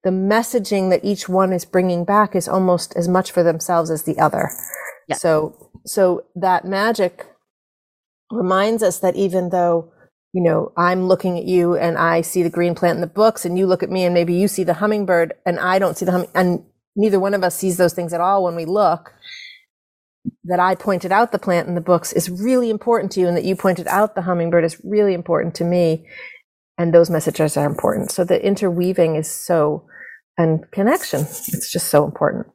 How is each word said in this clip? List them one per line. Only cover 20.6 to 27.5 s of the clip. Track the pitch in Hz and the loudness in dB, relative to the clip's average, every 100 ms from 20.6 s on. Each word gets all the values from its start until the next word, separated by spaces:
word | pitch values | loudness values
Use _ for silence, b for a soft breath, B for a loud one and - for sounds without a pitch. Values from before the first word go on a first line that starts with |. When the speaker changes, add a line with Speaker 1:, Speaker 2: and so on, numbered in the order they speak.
| 180 | 2
Speaker 1:
pointed | 185 - 185 175 | 0 -2 -4 0
out | 196 233 | 0 2
the | 202 | -2
plant | - 175 160 | 0 0 0
in | |
the | 175 | -4
books | 165 175 - | 2 0 2
is | - 170 | -4 -4
really | 180 226 254 233 | -4 0 0 0
important | 214 233 233 190 | -2 0 0 0
to | - | 0
you, | 180 | 0
and | 175 | 0
that | |
you | 180 | -2
pointed | 190 190 180 170 | 0 0 0 -2
out | 190 214 | 0 0
the | 196 | -2
hummingbird | 180 175 170 170 | -2 -2 2 2
is | 165 - | 2 -4
really | 190 208 202 | -2 2 2
important | 180 175 165 170 | 0 -2 -2 -2
to | - | -4
me, | 170 180 170 160 B B B B _ _ _ - | 0 2 2 0 B B B B _ _ _ -4
and | 170 | 4
those | 170 170 | 6 6
messages | 165 160 - 156 | 0 -2 0 0